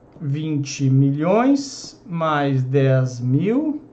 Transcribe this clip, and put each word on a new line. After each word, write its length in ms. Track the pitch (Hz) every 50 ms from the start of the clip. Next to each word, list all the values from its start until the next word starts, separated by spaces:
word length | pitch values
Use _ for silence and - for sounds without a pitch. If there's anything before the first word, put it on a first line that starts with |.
| - - - -
vinte 680 | 170 139 139 151 156 156 151 143 135 135 - - 139 131
milhões 1120 | 131 135 139 139 139 147 156 175 196 226 247 269 277 277 - - - - - - - - - 226
mais 560 | 170 170 160 156 151 147 143 139 135 131 127
dez 560 | 127 135 143 135 135 131 131 131 123 120 120
mil, 600 | 120 127 127 147 175 202 233 277 320 311 285 - - -